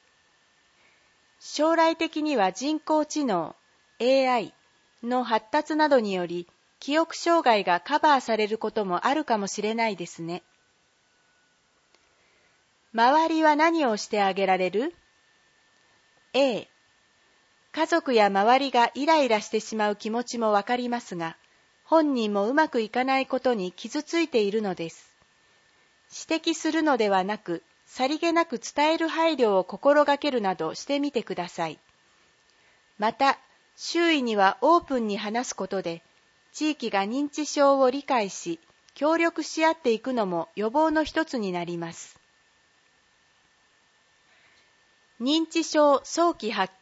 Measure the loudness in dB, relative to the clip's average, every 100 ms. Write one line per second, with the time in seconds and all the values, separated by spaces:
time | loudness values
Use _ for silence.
0 | _ _ _ _ _ _ _ _ _ _
1 | _ _ _ _ -10 -2 2 4 2 2
2 | -4 -4 -2 2 2 0 -4 -4 0 0
3 | 0 -2 -2 -2 -4 -10 _ _ _ -4
4 | 0 2 2 0 -2 -10 _ _ _ _
5 | -4 -2 0 -2 0 -2 -2 0 2 2
6 | 2 -2 -4 -6 -10 _ _ -14 -2 0
7 | 0 -2 0 2 4 2 2 0 0 2
8 | 4 4 2 -2 -2 -2 -4 -4 -2 -2
9 | 0 0 0 -2 -2 -4 -4 -2 -2 -4
10 | -10 -12 -10 -10 -14 _ _ _ _ _
11 | _ _ _ _ _ _ _ _ _ _
12 | _ _ _ _ _ _ _ _ _ 2
13 | 4 4 2 2 2 4 2 2 0 -2
14 | -4 0 0 0 0 0 0 -2 -4 -6
15 | _ _ _ _ _ _ _ _ _ _
16 | _ _ _ 0 0 0 -8 _ _ _
17 | _ _ _ _ _ _ _ -4 -2 0
18 | 2 4 4 4 4 4 2 2 2 0
19 | 2 2 4 0 -2 -6 -6 -2 -2 -2
20 | -6 -6 -6 -4 0 2 0 -2 -2 -6
21 | -8 -8 -10 -12 _ _ _ _ 0 2
22 | 4 0 0 0 0 2 0 0 -2 -2
23 | 0 0 0 -2 0 0 -4 -8 -10 -8
24 | -4 -2 0 0 0 0 -4 -6 -8 -14
25 | -20 _ _ _ _ _ _ _ _ _
26 | _ -14 -6 -4 -4 -4 -2 0 2 2
27 | 2 2 0 -6 -8 -10 -10 _ _ -4
28 | -4 -2 0 0 0 -4 -6 -2 0 0
29 | -2 0 0 2 2 2 0 0 2 4
30 | 4 0 -2 -2 -2 -2 -6 -6 -4 -4
31 | -2 -4 -6 -6 -8 -6 -8 -8 _ _
32 | _ _ _ _ _ _ _ _ _ -4
33 | -4 0 0 0 _ _ _ -16 -6 0
34 | 2 2 0 2 2 4 4 2 2 -4
35 | -2 -4 -6 -6 -6 -8 -8 -6 -6 -10
36 | _ _ _ _ _ -6 -4 -2 -2 -2
37 | -2 -2 -4 -6 -4 2 4 4 2 0
38 | -2 -2 -2 -6 -10 -10 _ _ _ -4
39 | 0 2 0 -2 -6 0 0 2 0 -2
40 | -2 -2 -2 -2 -6 -6 -2 0 2 2
41 | -2 -2 -4 -4 -4 -6 -6 -8 -10 -12
42 | -20 -20 _ _ _ _ _ _ _ _
43 | _ _ _ _ _ _ _ _ _ _
44 | _ _ _ _ _ _ _ _ _ _
45 | _ -8 -2 0 0 -2 0 4 4 4
46 | 0 0 0 0 -4 -4 -4 _